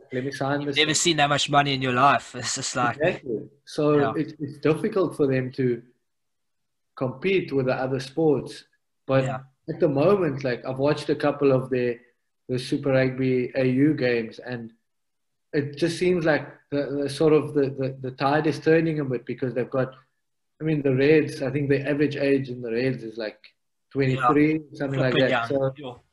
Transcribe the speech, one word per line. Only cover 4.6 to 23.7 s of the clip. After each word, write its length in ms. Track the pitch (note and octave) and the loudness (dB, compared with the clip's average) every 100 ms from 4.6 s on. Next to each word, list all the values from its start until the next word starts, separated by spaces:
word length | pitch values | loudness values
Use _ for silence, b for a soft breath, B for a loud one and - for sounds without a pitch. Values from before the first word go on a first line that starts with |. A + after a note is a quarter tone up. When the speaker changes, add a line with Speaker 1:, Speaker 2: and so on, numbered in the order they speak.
| C#3+ D#3+ G#3+ F#3+ F#3 - | 0 0 0 0 0 0
Speaker 1:
for 100 | C3+ | 2
them 240 | C3 B2+ | 2 -2
to 300 | C3+ B2+ A#2 - _ _ _ _ _ _ _ _ _ _ | -2 -2 -2 -8 _ _ _ _ _ _ _ _ _ _
compete 560 | - C3 - F#3 F#3+ C3+ | -6 -6 -4 0 0 0
with 140 | C#3 B2+ | -2 0
the 80 | |
other 260 | B2 B2+ C3 | -2 -2 -4
sports. 640 | - E3 D#3+ B2+ - - - _ _ _ - | -6 0 2 2 -2 -14 -20 _ _ _ 0
But 180 | C3+ | 0
Speaker 2:
Yeah. 160 | C3 C3 - _ - | 0 -4 -10 _ -10
Speaker 1:
at 100 | - | 0
the 80 | E3 | 0
moment, 560 | C#3 E3 G3+ D#3+ C3 | 4 4 4 2 -2
like, 180 | C3+ A#2+ C3 | -4 -4 -6
I've 120 | B2+ | -2
watched 300 | C#3+ D3+ - | 0 0 -2
a 60 | D3 | -2
couple 360 | D3 C#3 C#3 | 0 2 2
of 180 | C3+ C3 | 2 2
the, 280 | B2+ B2 A#2 _ _ _ _ - | 2 0 -4 _ _ _ _ -6
the 80 | B2+ | -6
Super 320 | - C#3+ C#3 | -2 -2 2
Rugby 600 | C3 C3 B2+ C3 B2+ B2 | 2 2 0 0 0 0
A 100 | C#3 | 0
U 300 | C3 B2+ D3+ | 2 4 4
games, 440 | C#3+ B2+ A#2 A2 - | 2 2 0 -2 -10
and 340 | B2 A#2+ A2+ _ _ _ _ _ _ _ _ | -12 -10 -12 _ _ _ _ _ _ _ _
it 240 | D3 C#3 - | -4 -4 -2
just 180 | E3+ E3 | -2 0
seems 280 | F3+ F3+ D#3+ | 0 2 2
like 200 | C#3+ C#3 - - | 0 -2 -18 -8
the, 320 | C#3+ C#3 C#3+ | -4 -4 -4
the 60 | C#3 | -4
sort 240 | - D#3+ | 2 4
of 220 | D3+ C3 | 4 2
the, 160 | C#3+ C3+ | 0 0
the, 260 | C3+ C3 - | -2 -6 -6
the 80 | C3 | -10
tide 360 | C3 C#3 D3+ D#3 | -2 2 2 2
is 140 | - | 0
turning 400 | D#3 E3 D#3+ D3+ | 4 4 4 -2
a 40 | C3+ | -2
bit 180 | A#2+ | -4
because 300 | - A#2 B2+ | -6 -6 -4
they've 160 | A#2+ A#2 | -4 -4
got, 240 | C3+ C3 - _ _ _ _ _ - | -2 -4 -6 _ _ _ _ _ -8
I 40 | |
mean, 180 | D#3 D3+ | -2 0
the 120 | C#3 | 2
Reds, 460 | C3 C#3+ D#3+ C3 - | 2 6 4 4 -4
I 80 | C3 | -4
think 200 | D3 C#3 | -2 0
the 100 | C3+ C#3 | 0 0
average 280 | D3 C#3+ C3+ | 0 0 0
age 340 | C#3 C#3 C3 | 0 0 0
in 100 | B2 | -8
the 100 | A#2+ | -6
Reds 320 | A#2 C3 A2+ | -2 -2 -4
is, 140 | A2 A2 | -8 -10
like, 240 | G#2+ - - _ _ | -10 -10 -20 _ _